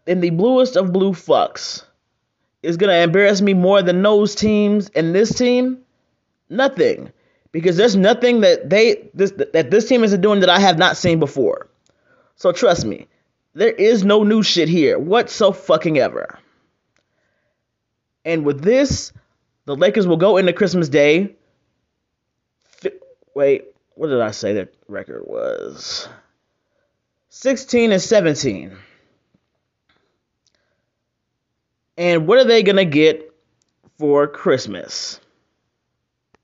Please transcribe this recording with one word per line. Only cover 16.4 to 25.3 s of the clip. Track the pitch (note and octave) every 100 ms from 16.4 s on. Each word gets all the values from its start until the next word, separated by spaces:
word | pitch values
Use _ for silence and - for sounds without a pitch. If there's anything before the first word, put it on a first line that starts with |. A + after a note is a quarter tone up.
| _ _ _ _ _ _ _ _ _ _ _ _ _ _ _ _ _ _
And | D#3+ E3 C#3+
with | C3+
this, | E3+ B3+ C#4 - - - _ _ _ _ -
the | C#3
Lakers | F#3 G#3+ F3+
will | D#3+
go | F#3+ G3+
into | F3+
Christmas | F3 G3 F3+ D#3+
Day. | C#3+ D3 D#3+ G3+ - _ _ _ _ _ _ _ _ _ _ _ _
Fi-, | _ _ - - - _ _ -
wait, | C#3 C3+ - _ _ -
what | D3+
did | B2+
I | A2
say | G#2+ G#2
their | G#2 F2+ _ -
record | G2 F#2+ A1+
was? | G1+